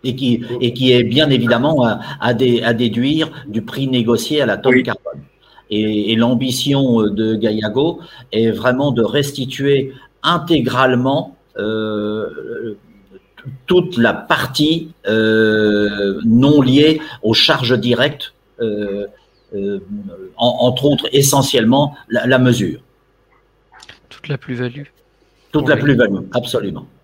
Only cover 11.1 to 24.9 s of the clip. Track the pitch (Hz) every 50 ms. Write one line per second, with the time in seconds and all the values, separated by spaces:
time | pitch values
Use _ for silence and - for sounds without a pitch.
11.1 | 139 - - - - _ _ _ _ 104 101 107 110 110 110 107 107 107 104 104
12.1 | 107 110 104 73 76 73 - - 117 - 113 113 104 - _ _ _ _ _ _
13.1 | - - _ _ _ - - 135 - - _ - 180 180 - - - 120 117 110
14.1 | - - - - 160 143 - - - - 151 151 160 165 160 - - _ _ -
15.1 | 110 110 110 110 110 110 110 110 107 107 107 107 104 104 104 101 101 104 101 101
16.1 | 98 - - 113 110 120 131 143 151 147 131 127 131 143 151 156 156 151 - -
17.1 | - - - 110 110 - - - 151 139 131 117 127 113 101 120 120 113 131 147
18.1 | - - - - _ _ _ _ _ - 117 110 107 104 104 101 98 101 101 101
19.1 | - _ _ _ _ _ _ _ - 101 98 101 101 95 90 95 104 104 98 95
20.1 | 87 - - - _ - 117 123 120 - 120 127 127 127 131 147 143 120 - -
21.1 | - 139 139 - - 139 123 - - 127 113 110 131 139 147 143 - - - _
22.1 | 110 123 117 123 131 127 127 127 120 - 101 85 69 - _ _ _ _ _ _
23.1 | _ _ _ _ _ _ _ _ _ _ _ _ _ - - - - _ _ _
24.1 | - - - - 143 131 - - 127 120 127 123 120 143 143 -